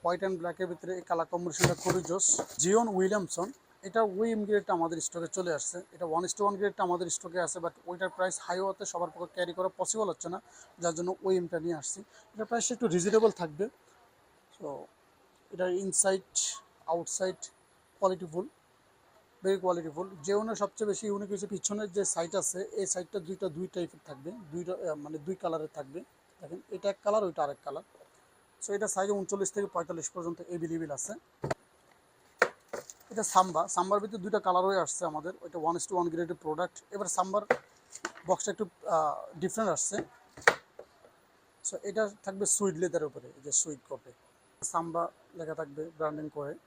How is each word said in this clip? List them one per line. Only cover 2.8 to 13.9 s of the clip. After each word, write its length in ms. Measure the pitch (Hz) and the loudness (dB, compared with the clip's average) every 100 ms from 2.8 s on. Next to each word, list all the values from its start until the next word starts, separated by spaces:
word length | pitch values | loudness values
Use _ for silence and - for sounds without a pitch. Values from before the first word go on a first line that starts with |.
| 233 185 | 4 2
উইলিয়ামসন, 500 | 190 208 175 - 190 - _ _ 196 | 2 2 -2 -4 -6 -8 _ _ -2
এটা 140 | 226 220 185 | 2 2 2
ওএম 240 | 226 220 208 | 0 0 2
গ্রেডটা 240 | 208 202 180 | 2 4 0
আমাদের 200 | 165 165 - | 2 0 -4
স্টকে 240 | 175 165 - | -6 -6 -4
চলে 140 | 175 147 | -2 -2
আসছে। 200 | - 175 165 156 | -2 -6 -12 -8
এটা 100 | 170 | 0
ওয়ান 120 | 160 180 | 0 0
is 60 | - | 2
to 40 | 208 | 2
ওয়ান 100 | 196 | 4
গ্রেডটা 220 | 202 - 185 | 0 2 0
আমাদের 200 | 175 175 - | 2 0 -4
স্টকে 240 | 180 175 165 | -4 -2 -2
আছে, 120 | 180 170 | -2 -4
but 80 | - - | -6 -10
ওইটার 200 | 175 185 - | -4 -4 0
প্রাইস 180 | 185 180 - | -2 -2 -4
হাই 120 | 180 | -2
হওয়াতে 220 | 196 185 202 | -2 -2 -6
সবার 160 | 170 175 | -4 -4
পক্ষে 160 | 170 175 185 | -6 -8 -4
ক্যারি 180 | 175 170 | -4 0
করা 120 | 185 - | -2 0
পসিবল 280 | 185 220 202 | -2 0 0
হচ্ছে 180 | 160 165 | -2 -6
না, 60 | 185 - - - - | -8 -10 -20 -20 -2
যার 100 | 170 160 | -2 0
জন্য 180 | 175 185 190 | -2 0 2
ওএমটা 320 | 190 175 170 165 | 2 2 -2 -2
নিয়ে 100 | 160 | -4
আসছি। 180 | - 190 208 - - | -4 -8 -12 -20 -18
এটার 140 | 214 214 | -8 -2
প্রাইস 160 | 233 - 247 | 0 0 2
একটু 120 | 233 175 | 4 4
রিজনেবল 360 | 180 220 220 - | 6 8 6 4
থাকবে। 240 | 165 147 214 - - | -6 -2 -4 -4 -20